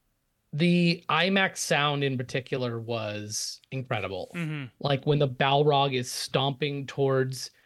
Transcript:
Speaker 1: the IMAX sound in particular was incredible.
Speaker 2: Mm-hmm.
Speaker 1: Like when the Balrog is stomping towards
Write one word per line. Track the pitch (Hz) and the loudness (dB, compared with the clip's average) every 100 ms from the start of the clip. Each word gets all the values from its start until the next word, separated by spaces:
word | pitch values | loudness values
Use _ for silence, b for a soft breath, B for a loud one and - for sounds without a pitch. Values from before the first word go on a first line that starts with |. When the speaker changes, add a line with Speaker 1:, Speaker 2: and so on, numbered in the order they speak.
| _ _ _ _ _ | _ _ _ _ _
Speaker 1:
the | 147 175 175 170 165 - | 0 4 4 4 2 0
IMAX | 151 185 196 190 - | 2 4 2 2 0
sound | - 151 147 143 | 0 2 4 2
in | 139 127 | 0 -2
particular | 123 135 - 135 123 117 | -4 -6 -4 -2 -2 -4
was | 113 117 107 107 104 107 - - - | -4 -4 -4 -6 -8 -8 -8 -12 -10
incredible. | 131 127 113 95 92 - | -8 -4 -4 -4 -6 -8
Speaker 2:
Mm-hmm. | 175 156 151 127 - | -6 -6 -6 -10 -4
Speaker 1:
Like | 143 135 | -2 0
when | 151 147 | 2 2
the | 139 | 2
Balrog | 123 139 143 151 139 139 | 2 2 4 4 4 2
is | 127 123 | 0 -4
stomping | - - 135 139 131 147 143 135 | -6 -2 0 0 -2 -4 -6 -6
towards | - 135 135 131 127 - b | -2 0 2 0 -4 -12 b